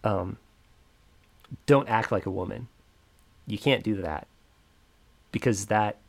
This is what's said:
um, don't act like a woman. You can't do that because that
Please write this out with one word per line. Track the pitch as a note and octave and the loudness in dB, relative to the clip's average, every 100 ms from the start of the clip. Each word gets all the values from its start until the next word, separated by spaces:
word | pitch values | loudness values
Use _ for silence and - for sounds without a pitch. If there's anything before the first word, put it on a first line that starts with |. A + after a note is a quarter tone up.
um, | A2 G2 F#2 A2 _ _ _ _ _ _ _ - _ _ - - - | 0 0 -2 -8 _ _ _ _ _ _ _ -20 _ _ -18 -14 4
don't | C#3 C3+ | 4 6
act | A2 - | 0 2
like | G2 | -2
a | F#2+ | -2
woman. | F#2+ F2+ G#2 A#2+ _ _ _ _ _ _ _ - | -6 -6 -8 -12 _ _ _ _ _ _ _ -8
You | G#2 | -2
can't | - C3+ | 2 2
do | - G2+ | 0 -2
that | F2 D2+ - _ _ _ _ _ _ _ _ _ _ | -4 -6 -8 _ _ _ _ _ _ _ _ _ _
because | A2+ B2+ G2+ G2+ | -2 0 -2 0
that | G#2+ G#2+ - | 2 2 -2